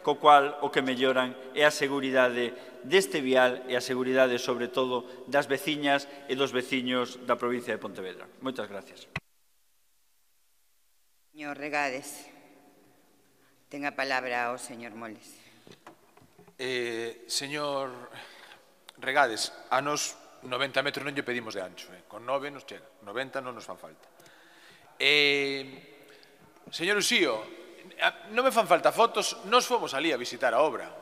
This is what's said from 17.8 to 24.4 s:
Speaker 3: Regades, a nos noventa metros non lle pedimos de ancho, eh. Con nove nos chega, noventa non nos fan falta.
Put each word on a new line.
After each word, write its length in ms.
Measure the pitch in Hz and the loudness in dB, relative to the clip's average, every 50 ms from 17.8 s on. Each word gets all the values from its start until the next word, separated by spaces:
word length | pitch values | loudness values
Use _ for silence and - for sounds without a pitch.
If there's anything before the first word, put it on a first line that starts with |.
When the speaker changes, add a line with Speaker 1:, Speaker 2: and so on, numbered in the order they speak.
| 135 131 123 120 123 123 - 120 - - - - - - - - _ _ _ _ _ - _ - | -4 -6 -10 -12 -16 -16 -16 -18 -18 -18 -20 -20 -20 -20 -20 -20 _ _ _ _ _ -20 _ -6
Speaker 3:
Regades, 560 | - 127 135 147 139 120 110 104 - - - - - - | -4 2 4 4 4 4 2 -2 -4 -6 -6 -14 -4 0
a 80 | 123 127 | 0 0
nos 400 | 139 143 147 139 - - - - - - - - | 2 0 -2 -2 -2 -6 -8 -12 -20 -20 -20 -18
noventa 400 | - 127 127 127 139 135 123 135 | -10 -6 -2 -2 -2 0 0 0
metros 240 | 135 143 139 147 131 | 0 0 -4 -4 -8
non 80 | 143 | -6
lle 80 | 143 143 | -6 -6
pedimos 320 | 127 120 123 123 113 110 | -4 -4 -6 -6 -6 -8
de 80 | 104 101 | -8 -8
ancho, 320 | 92 90 90 - - - | -10 -10 -12 -18 -20 -18
eh. 160 | 92 90 - | -20 -20 -20
Con 160 | _ - 107 117 | _ -18 -12 -6
nove 240 | 123 135 139 135 | -4 -4 -4 -4
nos 160 | 147 143 131 - | -8 -12 -14 -16
chega, 240 | - 101 95 - - _ _ 107 | -16 -18 -18 -18 -20 _ _ -16
noventa 400 | 101 101 120 135 131 131 135 131 | -8 -6 -6 -6 -4 -6 -8 -8
non 80 | 127 | -8
nos 160 | 120 113 101 | -12 -12 -12
fan 80 | - 92 | -14 -14
falta. 320 | - - 82 80 _ - - _ _ - - - - | -14 -16 -20 -20 _ -20 -20 _ _ -20 -20 -20 -20